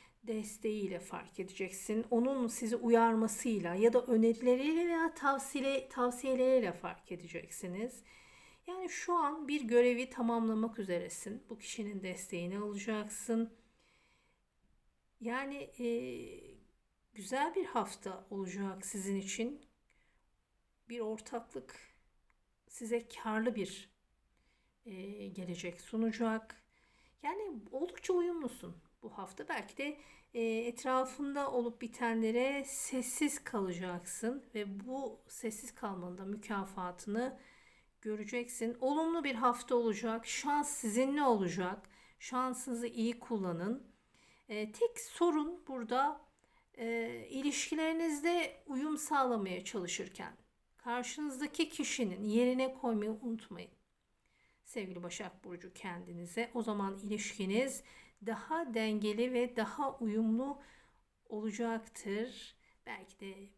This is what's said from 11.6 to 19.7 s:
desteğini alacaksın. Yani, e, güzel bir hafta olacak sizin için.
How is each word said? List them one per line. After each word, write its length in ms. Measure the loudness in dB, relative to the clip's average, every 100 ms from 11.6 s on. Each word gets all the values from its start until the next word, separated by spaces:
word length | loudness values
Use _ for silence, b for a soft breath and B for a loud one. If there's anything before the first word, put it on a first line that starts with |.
| -10 -8 -6 -6
desteğini 540 | -6 -6 -6 -4 -4 -2
alacaksın. 960 | -4 -4 -2 -2 -4 -4 0 2 0 b b b b b b b b b _ _ _ _ _ _ _ _
Yani, 340 | -4 -2 -4 -6
e, 320 | -8 -4 0 0 -2 -6 -8 -12 -16 -20 -20 _ _ _ _
güzel 420 | -12 -4 0 2 0
bir 100 | 0
hafta 640 | 0 -2 -4 -8 -8 -6
olacak 560 | -6 -4 -4 -4 -4 -6
sizin 300 | -4 -2 -2
için. 500 | -2 -2 -4 -4 -12